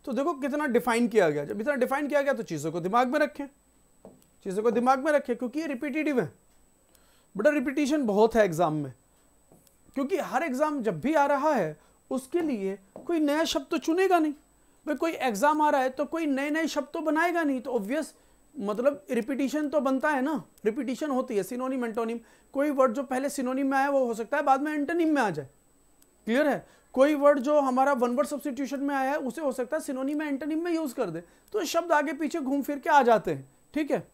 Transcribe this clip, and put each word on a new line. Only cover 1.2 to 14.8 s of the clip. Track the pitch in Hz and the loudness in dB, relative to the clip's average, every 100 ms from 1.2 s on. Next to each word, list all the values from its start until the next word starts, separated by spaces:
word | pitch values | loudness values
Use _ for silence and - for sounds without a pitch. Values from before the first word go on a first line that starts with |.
| 170 | 4
गया। | 147 147 | 2 -4
जब | 208 | -4
इतना | 233 277 | -2 0
define | 254 269 285 | 0 -2 0
किया | 285 | 0
गया | 277 | 0
तो | 233 | -2
चीज़ों | 196 156 156 | -4 -6 -4
को | 170 | -4
दिमाग | 175 233 254 | 0 0 2
में | 302 | 0
रखें, | 294 - 277 _ _ _ _ _ - - _ _ 202 | 0 -2 -14 _ _ _ _ _ -20 -20 _ _ -6
चीज़ों | 185 | 0
को | 226 | 2
दिमाग | 220 247 269 302 | 2 2 2 2
में | |
रखें, | 294 269 233 | 0 0 -4
क्योंकि | 247 294 | -4 -4
ये | 320 | -6
repetitive | 262 302 285 302 254 | -6 -4 -2 0 0
है। | 151 - _ _ _ _ _ _ _ _ _ 185 | -2 -8 _ _ _ _ _ _ _ _ _ 2
बेटा | 302 | 2
repetition | 294 254 269 277 302 240 | 4 -2 -2 0 0 0
बहुत | 196 226 226 | 4 4 4
है | 202 | 2
exam | 160 170 151 | 2 0 0
में, | 139 - _ _ _ _ _ - _ _ _ - | -6 -12 _ _ _ _ _ -20 _ _ _ -6
क्योंकि | 277 359 | -2 -2
हर | 190 233 | -2 -2
exam | 320 254 302 294 | -2 0 -2 0
जब | 220 165 | -4 -2
भी | 240 | 0
आ | 311 285 | 2 4
रहा | 285 302 | 2 2
है | 269 160 151 _ _ _ | 2 0 -6 _ _ _
उसके | 262 - 339 | -6 -2 -2
लिए | 320 226 190 196 _ - | -2 -2 -4 -6 _ -14
कोई | - 339 | -4 0
नया | 294 302 320 | 2 2 0
शब्द | 320 269 | -2 -2
तो | 339 | -4
चुनेगा | - 330 381 349 | 0 2 4 4
नहीं। | 311 277 _ _ _ _ | 2 -4 _ _ _ _